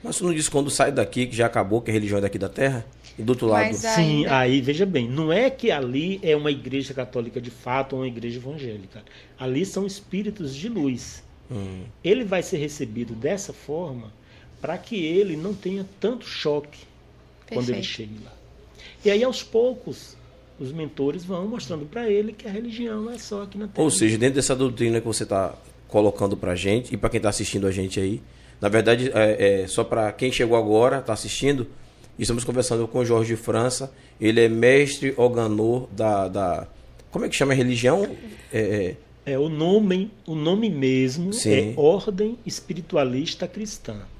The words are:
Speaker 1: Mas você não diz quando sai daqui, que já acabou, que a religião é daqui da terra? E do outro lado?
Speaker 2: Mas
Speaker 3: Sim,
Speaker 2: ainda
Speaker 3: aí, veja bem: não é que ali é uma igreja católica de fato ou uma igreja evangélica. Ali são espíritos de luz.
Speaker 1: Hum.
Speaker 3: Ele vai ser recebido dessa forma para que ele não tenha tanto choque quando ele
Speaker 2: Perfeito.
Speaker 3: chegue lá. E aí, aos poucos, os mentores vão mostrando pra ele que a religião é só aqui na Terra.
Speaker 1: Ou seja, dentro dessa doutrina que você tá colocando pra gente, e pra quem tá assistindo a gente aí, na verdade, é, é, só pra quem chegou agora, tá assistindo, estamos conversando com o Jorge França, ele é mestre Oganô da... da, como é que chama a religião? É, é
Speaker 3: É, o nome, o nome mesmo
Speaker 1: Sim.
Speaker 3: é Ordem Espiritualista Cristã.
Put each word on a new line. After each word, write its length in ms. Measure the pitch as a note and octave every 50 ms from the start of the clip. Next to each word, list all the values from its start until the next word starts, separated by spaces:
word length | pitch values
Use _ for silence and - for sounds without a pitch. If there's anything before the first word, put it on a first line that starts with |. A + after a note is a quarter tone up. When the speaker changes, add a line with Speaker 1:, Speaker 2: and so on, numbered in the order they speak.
| -
Speaker 1:
Mas 120 | A#3 -
você 80 | - F#3
não 100 | F3 E3
diz 160 | D#3 D3+ -
quando 200 | - C#3+ C#3 C#3
sai 220 | - - C3+ A2+
daqui, 360 | A#2+ C3 G#2+ - - B2 B2
que 80 | B2 A#2+
já 100 | A2 A#2
acabou, 360 | A#2 - A#2 G2 F#2+ G#2+ A#2
que 100 | A#2+ -
a 20 | G#2+
religião 240 | A2 G#2+ G2+ G2+
é 40 | G2+
daqui 180 | G2 G2 - -
da 100 | F#2+ F#2+
terra? 360 | - - C3+ C3+ C3+ A#2+ A2 - - - - - - -
E 20 |
do 100 | A2 A2+
outro 140 | B2+ B2 -
lado? 200 | A2+ G#2+ G#2 -
Speaker 2:
Mas 100 | - A3
Speaker 3:
Sim, 420 | - A3+ A3+ A3+ - E3 D#3 D3+ D3 D3+
Speaker 2:
ainda 120 | - C3+ C3
Speaker 3:
aí, 220 | B2+ B2+ C3 C#3
veja 240 | A#2+ C3 D3 D#3 G3
bem: 220 | G3 F3 C3+ A#2
não 240 | A#2 B2+ D3+ D#3+ D#3
é 180 | E3 G3+ B3 C4+
que 200 | C4+ - - A3+
ali 500 | E3+ D3 C3 A#2+ B2+ C#3 D#3+ F#3 G3 F#3+ -
é 120 | E3 D3+
uma 140 | D3+ D3 D3+
igreja 440 | C#3+ C3 A2+ B2 B2+ C#3 C3+ C3 C3
católica 460 | C3 B2 A#2+ - B2+ A#2 A#2 - B2+
de 100 | A#2+ A#2+
fato 420 | A#2 - - B2 B2 - A2 - C3+
ou 60 | C3
uma 60 | C3
igreja 300 | B2+ A#2+ A#2 A2 A#2+ A#2
evangélica. 680 | B2+ A#2+ C3 D3+ D#3 C3+ A#2+ G#2+ G#2 F#2+ - - G#2+ - - - - - - -
Ali 280 | - B2+ C3 B2+ C#3+ F#3+
são 200 | F#3+ - F#3+ G3
espíritos 680 | G3 G3 - - - - F#3+ G#3+ G#3 G#3 - E3+ C3+ C3
de 140 | C3+ E3 A#3+
luz. 520 | A#3 G3 D3 C#3 B2+ A#2 - - - - - - - - - -
Speaker 1:
Hum. 300 | C3 G#2 G2 F#2+ F#2+ F#2 F#2 A#2 - - -
Speaker 3:
Ele 200 | E3 G#3 B3+ B3
vai 180 | F#3+ F#3+ F3+
ser 160 | - - -
recebido 560 | D#3 D3 D3 D3 - C#3 A2+ G#2+ A2+ A#2+ A2 A#2
dessa 380 | A2 A#2+ D3 G3+ G3 - -
forma 600 | C3 - - - D3 E3 F#3 D#3 C3 A#2+ A2 G#2+ - - _ _ - - - - - -
para 160 | - C#3 E3+
que 180 | F3+ - - A#3 G3 D#3+
ele 300 | D#3 E3+ F#3+ G#3 F#3+ D#3
não 180 | D3+ D#3+ G3 G#3
tenha 320 | F#3+ - F3+ F#3+ G3 F#3+ - - -
tanto 260 | - G3+ B3+ A#3+ -
choque 540 | - - - - D#3 D3 D3 D3 - - - - - - - - - - - - - - - - -
quando 160 | A3+ B3 - -
ele 120 | F#3+ G3
Speaker 2:
Perfeito. 40 | F#3+
Speaker 3:
chegue 300 | - - - A#2 G#2 A2 G#2+ -
lá. 80 | - - - - - - - - - - - - - - - -
E 60 | G#3
aí, 100 | G3+ G#3+ A#3+
aos 200 | C4 - - -
poucos, 720 | - - A3+ A#3+ B3+ B3+ - - F3 B2+ - - - - - - - - - - - -
os 140 | - C#3+ B2+
mentores 540 | D3 E3 D#3 C#3+ - - C#3 C#3+ D3 F#3 E3+
vão 200 | F3+ F#3+ F3 F#3
mostrando 380 | G#3+ A#3+ A3+ - - F3+ D#3 D3
pra 240 | D3+ - A#3+ A#3+ A3+
ele 220 | G3+ G#3 G#3+ A3+
que 160 | A3+ - -
a 40 | A3
religião 580 | F#3+ G#3+ A#3+ A#3+ A3 A#3 A#3 A3+ A3 G#3+ G#3+ A#3
é 60 | A#3+
só 260 | A#3 - - G#3+ G3+ G3+
aqui 140 | G3+ -
na 100 | G3+ G#3+
Terra. 160 | G3+ - - D#3+
Speaker 1:
Ou 60 | D3+
seja, 260 | - - A2+ A2 A2
dentro 180 | G#2+ A#2+ C3 C3+
dessa 200 | C3+ B2 - C3+
doutrina 460 | B2+ C3+ C3 A#2 G#2 A#2 A2+ A2+ A2+
que 60 | A2
você 180 | A#2 G#2+ - A2
tá 280 | - G#2+ G2 F#2+ D#2 - - - - - - - -
colocando 480 | - G#2+ G#2 G#2 - - G#2 G2 G2+
pra 180 | - - F#2 F2+
gente, 380 | F2+ F2+ G2 G#2 A#2+ B2 - B2
e 40 |
pra 120 | G#2 - A2
quem 100 | G#2+ A2
tá 80 | F#2 G#2
assistindo 380 | G2+ - G#2 - - G2+ G2
a 40 | G2
gente 280 | F#2 G2 F#2+ F#2+ - G2+
aí, 220 | F#2+ F#2+ G#2+ B2 - - - - - - - -
na 80 | - G2+
verdade, 420 | G#2 A2+ G#2 G#2+ A#2+ B2 B2+ C3+ -
é, 500 | G#2+ A2 G#2+ G#2+ G#2 G#2 G2 G2 F#2+ F#2
é, 40 |
só 160 | F#2 - - A2+
pra 280 | - B2+ A#2 A2 G#2 G2+
quem 180 | - C3 B2+
chegou 240 | - - B2+ A2+ A#2
agora, 460 | A#2 G#2+ G#2 G#2+ A2 A#2+ C3 C#3 C3+
tá 100 | B2+ - G#2+
assistindo, 540 | G2+ - G#2 - - - C#3 C#3+ C3 A2+ - - - - - - - - - -
estamos 260 | - - G#2 A#2 A#2+ A#2+
conversando 420 | - A#2+ B2+ B2 - A#2 A2+ A2+
com 120 | A2 - B2+
o 60 | B2
Jorge 300 | A#2 A#2 A2+ A2+ A2+ A#2
França, 560 | A2 - - G#2 A2+ A#2 B2+ B2+ - C#3 C3+ - - - - - -
ele 180 | A2 A2 A2+ A#2
é 80 | A#2+
mestre 640 | A2+ A2+ A2+ A#2+ B2 C3+ C#3+ C#3+ C#3 C#3+ - C#3 C3+ C3+
Oganô 720 | - A#2+ B2 A#2 A#2 A2+ G#2+ G#2 G#2+ A2 A2+ A#2+ B2+ C3 -
da... 360 | G2 G2+ A2 A2 G#2 G2 F#2+ F#2
da, 380 | F#2 G2+ G2 F2+ E2 D#2 - - - - - - - - - -
como 140 | - F#3+ A#3+
é 40 | -
que 60 | -
chama 160 | - D3 C#3 C3+
a 20 |
religião? 520 | C3+ B2 B2 B2 A#2 A#2+ B2+ D3+ G3 G3+ A3 - - - G#3+ G#3 - - - -
É, 420 | A2 A2 G2 G#2 G#2 F#2+ F2+ F#2 - - - - - _
é 80 | C#3+ C#3
Speaker 3:
É, 60 | C3
o 100 | D3 D#3+
nome, 640 | D#3 D3 D#3+ F3 G3 A3 G#3+ F#3+ F3+ F#3 G3 A3 - - -
o 60 | - D#3+
nome 340 | D#3 D3 D#3+ F#3 G#3 A#3 G#3+
mesmo 640 | E3 C#3 C3+ C3 C3 C3 C3 C3 B2+ E3 F3 F#3+ G#3
Speaker 1:
Sim. 200 | A#3+ - G#3+ C#3
Speaker 3:
é 200 | C3+ A2 G#2+ A#2+
Ordem 600 | C#3+ C#3+ D3+ F#3 G3 - G#3+ G3 F#3 G#3+ A3 A#3+ - -
Espiritualista 1040 | F3 - - - - F3+ E3+ E3 - F3+ D#3 C#3 B2+ B2 C3 D#3 E3 - - F3+
Cristã. 500 | F3 - G3 A3 G#3+ - - - - A2 G#2 F#2+ - -